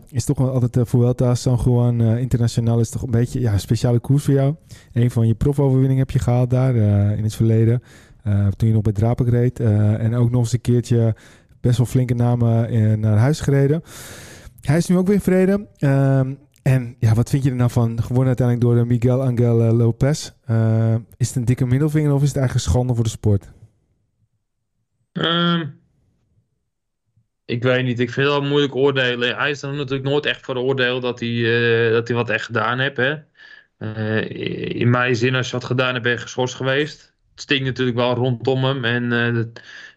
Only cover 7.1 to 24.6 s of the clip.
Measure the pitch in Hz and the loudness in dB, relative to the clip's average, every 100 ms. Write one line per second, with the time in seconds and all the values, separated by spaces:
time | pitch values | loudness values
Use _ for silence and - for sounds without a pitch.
7.1 | 107 110 - 113 113 113 123 - - - | 0 -2 0 2 4 4 2 -4 -20 -20
8.1 | - 101 101 101 98 113 110 107 101 113 | -10 -2 0 0 0 2 2 0 0 0
9.1 | 120 123 120 123 - 117 104 107 107 113 | 0 0 2 0 0 0 2 2 2 0
10.1 | 120 120 123 117 - - 120 117 120 113 | 0 2 2 0 -2 0 0 2 2 2
11.1 | 107 - - _ _ 123 123 123 127 123 | 0 -8 -20 _ _ 0 0 2 0 0
12.1 | 120 120 120 117 113 117 117 110 107 110 | 0 0 2 2 2 2 2 2 2 2
13.1 | 107 123 156 - 139 139 156 - - - | 2 2 0 0 2 2 0 -4 -16 -18
14.1 | - - - - - - 156 - 180 185 | -20 -20 -20 -20 -8 0 0 2 2 2
15.1 | 208 - 185 185 202 214 - 143 135 135 | 2 2 2 2 0 -4 -4 0 2 2
16.1 | 135 131 139 _ _ - 131 120 - 110 | 2 0 -6 _ _ 0 0 0 -2 0
17.1 | 110 120 143 135 123 123 120 117 117 - | 2 0 0 0 0 0 0 -2 -2 -2
18.1 | 123 131 123 127 120 120 120 117 120 123 | 0 0 2 0 2 2 2 2 2 2
19.1 | 127 135 120 120 117 113 117 117 113 135 | 0 0 0 2 2 2 2 2 2 0
20.1 | 160 - - - 113 113 110 113 113 113 | -2 -6 -12 -4 0 2 2 2 0 -4
21.1 | - 123 135 113 123 123 131 156 156 151 | -6 -4 -2 -2 0 0 0 0 0 2
22.1 | 139 143 139 127 127 - 127 123 117 113 | 2 2 0 -2 -2 0 0 0 0 -2
23.1 | - 110 101 - - - _ _ _ _ | -2 0 0 -2 -20 -20 _ _ _ _
24.1 | _ _ _ _ _ | _ _ _ _ _